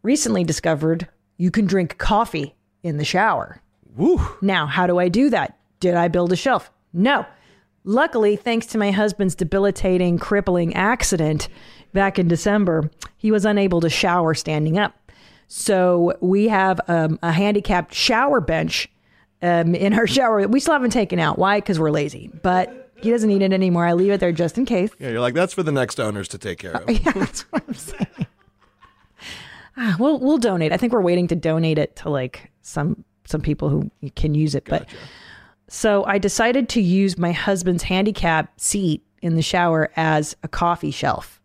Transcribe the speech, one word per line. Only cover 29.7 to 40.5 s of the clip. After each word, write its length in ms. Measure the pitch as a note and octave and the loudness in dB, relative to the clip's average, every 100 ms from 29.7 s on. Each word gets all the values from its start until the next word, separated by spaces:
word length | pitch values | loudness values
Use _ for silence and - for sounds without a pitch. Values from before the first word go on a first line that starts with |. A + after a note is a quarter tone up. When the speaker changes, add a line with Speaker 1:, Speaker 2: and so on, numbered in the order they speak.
| - | -6
Speaker 1:
Ah, 180 | A#3 E3+ | -2 0
we'll, 200 | C4+ C#4+ | 2 2
we'll 180 | B3+ D4+ | 2 2
donate. 360 | A3+ F3+ D#3 | 2 0 0
I 40 | F3 | 0
think 140 | A#3+ | 0
we're 100 | A#3 | 2
waiting 260 | F3+ F3 F3 | 2 2 0
to 80 | E3+ | -2
donate 420 | D#3+ D#3+ D#3+ D#3 | 0 0 0 0
it 180 | D3 - | -2 -6
to, 120 | E3 | -6
like, 420 | C#3+ B2+ - - _ | -4 -6 -12 -20 _
some, 420 | - - D3 - - _ - | -10 -6 -4 -6 -12 _ -6
some 160 | D3+ | -4
people 280 | D#3 D3 D3+ | -2 -2 -2
who 200 | D3 D3+ _ C#3+ - | -2 -4 _ -14 -4
can 180 | D3+ | -2
use 220 | D3 D#3 C#3 | 0 0 -2
it. 80 | - | -4
But 180 | - - | -6 -6
Speaker 2:
Gotcha. 80 | - - - - - - _ _ | -20 -20 -20 -20 -20 -20 _ _
Speaker 1:
so 340 | - A3 G3+ G3 | -2 2 2 2
I 120 | G3+ | 0
decided 500 | G3 - A#3 B3+ A#3 | 0 0 2 2 0
to 120 | A#3+ | 0
use 360 | F3+ F#3 G3 F3 | 2 2 2 0
my 140 | F3 | -4
husband's 500 | E3 - F#3+ F3+ F3 | -2 -2 -2 0 -2
handicap 760 | - F#3 G#3 G3+ E3+ D#3+ - _ | -2 0 0 0 0 0 -2 _
seat 440 | - G3+ F3+ D3+ _ _ | -4 -2 0 -2 _ _
in 140 | F3 E3 | -2 0
the 60 | |
shower 500 | D#3 F3+ F3 D#3+ D#3 - | 0 0 2 2 0 0
as 380 | D#3+ D#3 D3+ - | 0 0 -2 -8
a 40 | |
coffee 420 | D#3 | -8